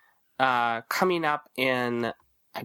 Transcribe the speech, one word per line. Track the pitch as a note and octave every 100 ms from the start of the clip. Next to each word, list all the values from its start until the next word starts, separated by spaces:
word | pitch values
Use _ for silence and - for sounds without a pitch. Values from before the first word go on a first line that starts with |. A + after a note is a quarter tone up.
| _ _ _ -
uh, | C3 B2 A#2+ A2+
coming | - - F#3 F3
up | D#3 D3 - -
in, | C3 B2+ B2 A#2+ A#2 - _ _ _
I | -